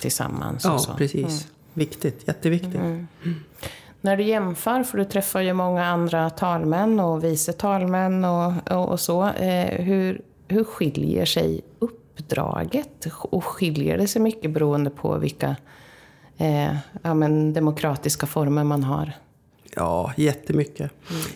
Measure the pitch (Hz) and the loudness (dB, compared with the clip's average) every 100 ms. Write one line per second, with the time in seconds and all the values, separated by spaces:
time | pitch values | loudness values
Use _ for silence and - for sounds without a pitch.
0 | 131 - - - - - - 143 - - | -4 -2 -4 -4 -4 -2 0 0 0 0
1 | 143 143 135 151 - - - - 156 - | -2 0 -2 -4 -8 -18 -12 -4 -4 -2
2 | 151 - - 160 165 175 180 180 175 165 | -4 -4 -4 -2 0 0 0 -4 -4 -4
3 | 170 - 160 160 151 - - - - - | -10 -8 -6 -6 -10 -16 -14 -14 -20 -4
4 | 196 196 208 220 190 165 220 254 254 202 | 0 2 2 2 0 -2 0 0 0 -2
5 | 196 202 190 190 185 185 180 180 175 175 | 0 0 -2 0 0 2 2 2 2 2
6 | 170 165 160 165 180 170 156 170 214 220 | 2 2 0 0 0 0 0 2 2 2
7 | 175 160 165 151 - 165 202 196 180 185 | 2 2 0 0 -2 -2 0 2 2 2
8 | 190 185 180 175 175 175 - 185 180 180 | 2 2 2 2 2 -2 0 0 0 0
9 | - 175 202 - 185 180 180 185 175 190 | 0 2 0 0 0 2 0 0 0 2
10 | 185 190 - - - 196 220 - 151 147 | 2 -2 -10 -20 -2 0 0 0 0 0
11 | 147 170 170 165 160 160 - - 233 - | 0 2 2 2 0 -2 -6 -6 -6 -6
12 | - - - - - - 165 269 302 - | -18 -18 -4 -2 -2 -2 -2 -2 -4 -8
13 | 160 - - 180 - - 175 151 151 165 | -10 -8 -4 -2 -4 -2 -2 0 0 2
14 | 196 - 220 220 156 156 151 143 143 143 | 0 2 2 0 -2 2 2 4 0 -2
15 | 156 156 151 - 139 139 - - - - | -2 0 -2 -2 -2 -2 -8 -20 -20 -20
16 | - - - - 160 147 147 147 - - | -20 -20 -20 -2 0 2 2 -2 -6 -8
17 | 170 156 151 151 151 156 156 151 156 135 | 0 2 4 4 4 2 2 2 -2 0
18 | 151 - 147 - 143 147 147 143 135 147 | -2 -2 -2 0 2 2 2 2 0 0
19 | 151 - - _ _ _ - - 85 85 | -4 -8 -18 _ _ _ -12 -4 0 0
20 | 90 131 151 139 - 151 143 - 143 - | -2 0 0 0 0 0 0 -4 -10 -10
21 | - 165 160 | -10 -8 -8